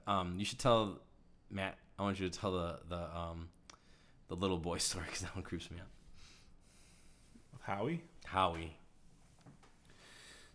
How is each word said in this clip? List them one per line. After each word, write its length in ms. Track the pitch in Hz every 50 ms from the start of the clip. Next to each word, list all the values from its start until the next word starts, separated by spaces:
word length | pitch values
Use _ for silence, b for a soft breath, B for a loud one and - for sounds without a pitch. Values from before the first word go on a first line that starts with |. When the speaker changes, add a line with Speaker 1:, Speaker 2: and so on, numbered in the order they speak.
| -
Speaker 1:
um, 320 | 101 101 95 90 90 87 92
you 80 | 104
should 120 | - - -
tell, 440 | - 135 117 113 107 98 82 - - - - - - - - - - -
Matt, 260 | 107 98 95 95 - - - - - -
I 40 |
want 160 | 101 101 95 95
you 120 | 95 90
to 80 | 85 -
tell 140 | - 98
the, 280 | 92 90 85 85 78 - - 80
the, 260 | 87 85 85 78 82
um, 360 | 85 85 82 82 82 82 85 - - - B B B B B B B B B B B - -
the 80 | 92
little 200 | 87 98 95 92 85
boy 200 | 80 87 85 80
<laughs> 120 | - -
story, 140 | - 87 80 -
'cause 120 | - -
that 140 | 92 87 -
one 80 | 98 85
creeps 260 | - 90 82 - -
me 80 | 82 85
out. 80 | 85 - - - - - B B B B B B B B - - - - - - - - - - - - - - - - - - - -
Speaker 2:
With 100 | - -
Howie? 420 | - - 98 101 110 139 170 165 - - - - -
Speaker 1:
Howie. 520 | - - 95 95 87 82 82 82 80 78 - - - - - - - - - - - - - - - - - - - - - B B B B B B B B B B B B B B